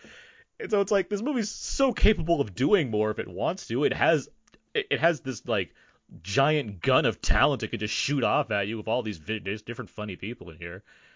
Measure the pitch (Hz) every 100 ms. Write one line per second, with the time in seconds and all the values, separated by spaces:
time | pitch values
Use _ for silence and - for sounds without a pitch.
0 | - - - - _ - 170 208 202 196
1 | 190 202 247 262 208 - - - 269 -
2 | 208 165 160 156 113 87 143 202 131 107
3 | 107 107 98 92 135 190 - 120 147 -
4 | 143 160 - _ _ - _ 147 - 127
5 | 165 160 135 117 120 107 92 _ _ _
6 | _ 87 87 120 143 151 117 92 131 131
7 | 127 98 - 107 139 131 110 104 107 -
8 | - 143 107 139 127 101 101 110 110 123
9 | 110 85 76 107 95 107 - 117 104 -
10 | 104 90 101 113 87 78 85 92 - -
11 | _